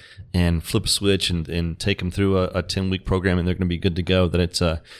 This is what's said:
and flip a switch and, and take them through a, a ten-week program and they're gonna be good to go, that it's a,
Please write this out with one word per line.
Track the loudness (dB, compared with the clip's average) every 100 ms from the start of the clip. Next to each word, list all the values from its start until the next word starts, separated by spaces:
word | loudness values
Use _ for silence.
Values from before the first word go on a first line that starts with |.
| -20 -20 -4
and | 2 2 2
flip | 0 -2
a | 0
switch | 0 2 2 0
and, | -2 -4
and | -4 -4 -4
take | -2 -2
them | -2
through | 0 2 2
a, | 2
a | -2
ten-week | -2 -2 -2 -2
program | 0 0 2 2
and | 2
they're |
gonna | 0 -2
be | 0
good | -2 -2
to |
go, | 0 2 2
that | 2
it's | 0 0
a, | -2 -2 -6 -20